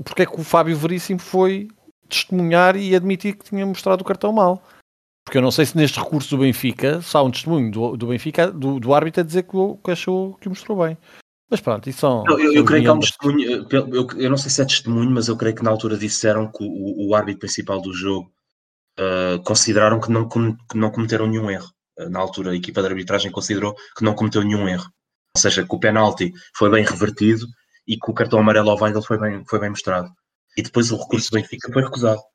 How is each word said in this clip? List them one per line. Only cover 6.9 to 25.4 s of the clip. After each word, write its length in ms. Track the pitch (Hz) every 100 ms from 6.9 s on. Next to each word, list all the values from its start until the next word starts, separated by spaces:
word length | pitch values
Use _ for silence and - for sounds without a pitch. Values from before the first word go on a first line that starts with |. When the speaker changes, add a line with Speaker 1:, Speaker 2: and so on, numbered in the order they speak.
| 160
Speaker 1:
se 120 | 165 156
há 60 |
um 80 | 131
testemunho 400 | - - 165 117
do, 260 | 104 117 113
do 120 | 117
Benfica, 420 | 123 156 151 175
do, 280 | 180 135 139
do 160 | 117 143
árbitro 260 | 160 160
a 20 |
dizer 200 | 165 175
que 120 | 180 190
o, 200 | 190 202
que 140 | -
achou 420 | 175 - 185 190 190
que 60 | 196
o 20 |
mostrou 340 | 185 - 208
bem. 140 | 165 160 _ - _ _ -
Mas 100 | 233
pronto, 260 | - 107 135
isso 120 | 131
são, 240 | 147 120
Speaker 2:
Não, 160 | 107 147
eu, 80 | 151
eu 60 | 147
Speaker 1:
são 100 | -
Speaker 2:
creio 160 | 151
que 60 | 120
há 40 |
um 20 | 120
Speaker 1:
legendas. 160 | -
Speaker 2:
testemunho, 500 | - 143 143 120 117
eh, 40 | 107
pelo, 280 | 135 127 123
eu, 120 | 123 -
eu 120 | 127
não 60 | 139
sei 120 | 139
se 100 | -
é 60 | 135
testemunho, 460 | - 117 117 120
mas 160 | 127 113
eu 100 | 113
creio 180 | 113 110
que 80 |
na 60 | 113
altura 280 | 110 110 107
disseram 540 | 104 - 113 104 110
que 120 | -
o, 40 | 101
o, 420 | 87 98 104 101
o 60 | 104
árbitro 260 | 101 92
principal 380 | 98 - 95 98
do 140 | 92
jogo, 380 | 90 95 95 90 _ _ _ _ _ _ -
eh, 420 | 95 92 92 90 -
consideraram 540 | 113 - 104 107 117
que 120 | 113
não 160 | 113 113
com-, 280 | 117 117 113 -
que 80 | 110
não 120 | 110
cometeram 380 | 113 110 110 110
nenhum 220 | 110 107
erro. 180 | 95 - _ _ -
Eh, 100 | 85
na 100 | 90
altura, 300 | 95 101 92
a 40 | 90
equipa 260 | 90 -
de 60 | 95
arbitragem 440 | 95 92 98 98
considerou 440 | 98 - 101 104 104 - -
que 80 |
não 120 | 110 107
cometeu 280 | 110 107
nenhum 240 | 101 104 95
erro. 220 | 90 - _ _ _ _
Ou 40 | -